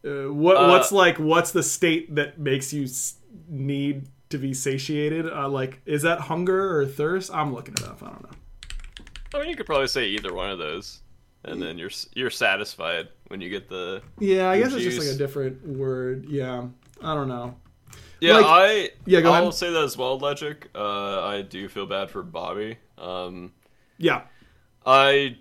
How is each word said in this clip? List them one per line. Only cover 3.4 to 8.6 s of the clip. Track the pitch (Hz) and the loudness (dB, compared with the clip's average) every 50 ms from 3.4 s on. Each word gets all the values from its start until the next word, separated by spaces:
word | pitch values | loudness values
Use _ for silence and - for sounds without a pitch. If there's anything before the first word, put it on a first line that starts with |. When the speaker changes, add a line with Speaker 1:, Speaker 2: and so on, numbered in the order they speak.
| 156 170 | -16 -12
Speaker 2:
need | 156 135 135 139 139 139 139 143 143 135 135 - - _ _ _ | -10 -6 -4 -4 -4 -2 -2 -2 -4 -4 -8 -14 -20 _ _ _
to | - 139 | -8 -6
be | 131 139 131 | -6 -6 -6
satiated? | 135 - 139 135 135 135 - 151 147 147 151 156 165 160 165 | -4 -4 -4 -4 -4 -4 -4 -4 -2 -2 -2 -2 -4 -4 -6
Uh, | - 151 139 139 | -6 -6 -4 -4
like, | 139 131 131 131 131 - _ | -2 -4 -4 -6 -8 -14 _
is | - 151 147 | -4 -2 0
that | 147 170 170 170 | 2 0 0 0
hunger | 147 131 160 170 180 185 185 190 196 190 170 151 | -2 -4 -4 -2 0 2 2 2 0 0 0 0
or | 139 | 0
thirst? | 135 135 147 147 160 180 190 185 - - | -2 -2 -2 -2 -2 -2 -2 -4 -6 -4
I'm | 156 151 143 | -4 -4 -4
looking | 127 117 - - 104 | -4 -8 -12 -8 -8
it | - - | -8 -8
up. | - - - | -8 -14 -16
I | - | -16
don't | - - - | -18 -18 -18
know. | - - - - - - - - | -20 -20 -20 -20 -20 -20 -20 -20